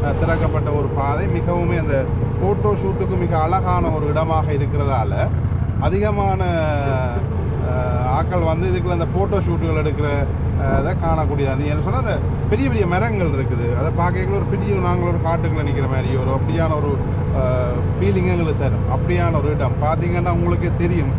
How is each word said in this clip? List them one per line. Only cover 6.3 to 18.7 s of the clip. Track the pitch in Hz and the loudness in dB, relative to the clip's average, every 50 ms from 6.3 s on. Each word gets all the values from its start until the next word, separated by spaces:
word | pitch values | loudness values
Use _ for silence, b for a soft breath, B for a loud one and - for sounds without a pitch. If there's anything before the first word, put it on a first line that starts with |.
| 190 185 190 180 175 165 156 156 151 147 143 139 135 127 131 127 - - - - - - - - - - - - | 0 0 0 0 0 0 0 0 0 0 0 0 0 0 0 -2 -2 -2 -2 -2 -2 -2 -2 -2 -2 -2 -2 -2
அஹ், | 127 127 127 123 123 123 123 127 | 0 0 0 0 0 0 0 0
ஆட்கள் | 131 143 170 - 185 180 170 160 | 0 0 0 0 0 0 0 0
வந்து | 160 160 180 190 | 0 0 0 0
இதுக்குள்ள | 185 180 170 175 | 0 0 0 0
அந்த | 175 170 170 - - | 0 0 -2 -2 0
போட்டோ | 180 196 190 202 196 | 0 0 0 0 0
ஷூட்டுகள் | - - 170 165 - 165 160 156 151 | 0 0 0 0 0 0 0 0 0
எடுக்கிற, | 151 147 - 147 147 143 143 135 135 - - - - - - | 0 0 0 -2 0 0 0 -2 -2 -2 -2 -2 -2 -2 0
அஹ், | 139 135 135 - | 0 0 0 0
இதை | 139 156 190 | 0 0 -2
காணக்கூடியது. | - 175 165 160 160 156 151 147 143 139 135 | 0 0 0 0 0 0 0 0 0 0 0
அது | 131 135 143 147 | 0 0 0 0
என்ன | 151 156 | 0 0
சொன்னா, | 143 - - 262 | 0 0 0 0
அந்த | 254 220 180 143 - - - - - - | 0 0 -2 -2 -2 -2 -2 -2 0 0
பெரிய | 202 226 277 269 | 0 0 0 0
பெரிய | 240 220 196 | 2 0 0
மரங்கள் | 175 175 185 214 - 220 202 180 170 | 2 2 0 0 0 0 0 0 0
இருக்குது, | 139 139 135 - - 135 147 156 156 - | 0 0 -2 -2 -2 -2 0 0 0 0
அதை | 147 160 160 170 | 0 0 0 0
பார்க்கக்குள்ள | 170 175 185 185 185 185 196 | 0 0 0 0 -2 0 0
ஒரு | 185 170 | 0 0
பெரிய, | - 196 202 - 196 202 | 0 -2 -2 0 0 0
நாங்கள் | 190 180 175 180 180 175 175 | 0 0 0 0 0 0 0
ஒரு | 175 175 160 | 0 0 0
காட்டுக்குள்ள | 165 170 170 165 170 156 160 151 | 0 0 0 0 0 0 0 0
நிக்கிற | 139 139 143 135 127 | 0 0 0 0 0
மாதிரி | 135 135 127 127 131 | 0 0 0 0 0
ஒரு | 139 - 123 | 0 0 0
அப்படியான | 135 135 - - 151 156 165 160 156 | 0 0 0 0 0 0 0 0 0
ஒரு, | 151 147 143 139 - - - - - - - - | 0 0 0 0 0 0 -2 -2 -2 -2 0 0
அஹ், | 135 131 127 127 127 123 120 123 123 - - - | 0 0 0 0 0 0 0 0 -2 -2 -2 0
ஃபீலிங் | - 180 196 202 185 175 180 | 0 0 2 2 2 2 2
எங்களுக்கு | 185 170 170 156 143 - | 2 0 0 0 0 0
தரும். | 147 131 | 0 0